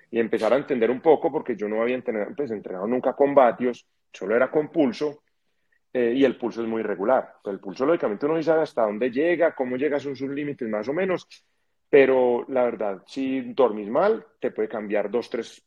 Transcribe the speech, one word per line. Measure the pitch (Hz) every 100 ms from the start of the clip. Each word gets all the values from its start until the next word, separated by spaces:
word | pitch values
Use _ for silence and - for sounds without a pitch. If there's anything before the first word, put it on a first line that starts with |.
| _
Y | 117
empezar | 113 113 107
a | 123
entender | 143 131 113
un | 127
poco, | 165 143 160
porque | 139 123 104
yo | 104
no | 107
había | 117 127
entrenado, | 120 110 101 -
pues, | 143
entrenado | 107 90 92 104
nunca | 127 131
con | 123 143
vatios, | 139 120 98 123 120 _ _ _
solo | - 95 113
era | 127
con | 156 151
pulso, | 170 139 202 147 139 _ _ _ _ _ _ _
eh, | 127 120 127
y | 135
el | 110
pulso | 117 113
es | 113
muy | 113
irregular. | 104 90 101 127 - -
Pero | 104 98
el |
pulso, | 98 92 135
lógicamente, | 175 131 101 143
uno | 160
sí |
sabe | 156 160
hasta | 151 -
dónde | 110 104 127
llega, | 120 165 170 165 -
cómo | 127 127
llega, | 147 143
son | 139 131
sus | 135
límites | 139 147 139 117
más | 107 110
o |
menos, | 156 190 170 - - _ _ _ _ _
pero | 147 131 131 123 120 -
la | 131
verdad, | 123 113 104 95 -
si | - 135 135 123
dormís | 120 123 107 101
mal, | 131 196 220 - _
te | 127
puede | 107 107
cambiar | 113 104 104 101
dos, | 117 113
tres | 120 110 -